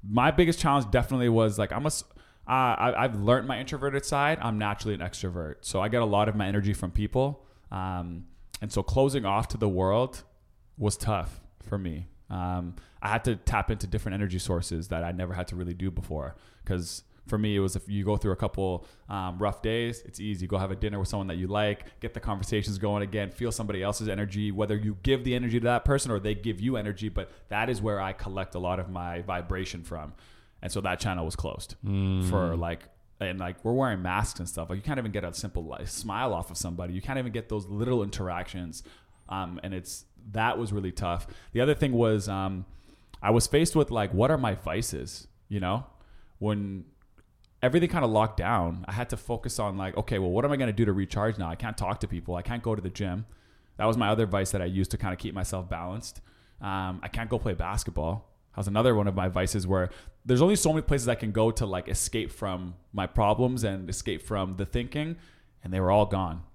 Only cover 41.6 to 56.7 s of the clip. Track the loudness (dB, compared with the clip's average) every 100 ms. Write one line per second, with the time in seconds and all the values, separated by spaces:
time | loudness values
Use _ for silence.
41.6 | 4 4 4 4 4 4 0 -2 -2 -4
42.6 | -8 -14 -20 -20 -20 -4 4 4 6 4
43.6 | 6 4 4 2 0 4 4 4 2 0
44.6 | -2 -2 -2 -4 -8 -12 -18 _ _ -2
45.6 | 0 -2 -4 -16 -20 -20 -20 -4 0 0
46.6 | -2 -6 -10 _ _ _ -20 _ _ _
47.6 | 4 4 4 4 4 4 4 2 2 2
48.6 | 2 -2 -4 -4 -2 -4 -4 -4 -4 -2
49.6 | -2 -2 -4 -2 0 2 2 4 4 4
50.6 | 2 4 4 4 2 2 0 0 -4 -4
51.6 | -4 -2 -2 -2 -2 -4 -4 -4 -4 -4
52.6 | 0 -2 -2 -4 -2 -2 -6 -14 _ _
53.6 | _ 0 2 4 4 4 4 2 2 0
54.6 | 0 2 0 0 -2 -2 -6 -4 -4 -4
55.6 | -4 -6 -6 -8 -10 -14 -18 _ _ -12
56.6 | -4